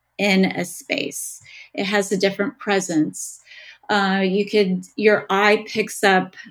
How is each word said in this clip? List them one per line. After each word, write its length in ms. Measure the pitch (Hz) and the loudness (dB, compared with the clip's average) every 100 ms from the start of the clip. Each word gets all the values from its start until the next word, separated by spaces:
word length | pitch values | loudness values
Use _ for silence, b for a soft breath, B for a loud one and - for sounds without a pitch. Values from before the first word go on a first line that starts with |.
| _ - | _ -4
in 280 | 202 190 - | 2 2 2
a 180 | - | 0
space. 800 | 175 - - - - - - - B B B | -6 -10 -6 -6 -4 -10 -12 -14 B B B
It 120 | - 196 | -8 -2
has 260 | 208 202 | -2 0
a 60 | 196 | 0
different 420 | 190 190 202 - | 0 0 -4 -6
presence. 800 | - 196 185 160 156 - - - B B B B - | -2 -2 0 0 0 -4 -12 -16 B B B B -2
Uh, 320 | 208 196 190 | 0 2 2
you 220 | 190 190 202 | 0 0 0
could, 360 | 214 190 185 185 - | 2 2 0 -6 0
your 300 | 214 208 - | 2 2 2
eye 360 | 196 208 220 220 | 2 4 2 0
picks 360 | 220 208 - | -6 -6 0
up 340 | 202 190 185 - - | 4 4 2 -8 -20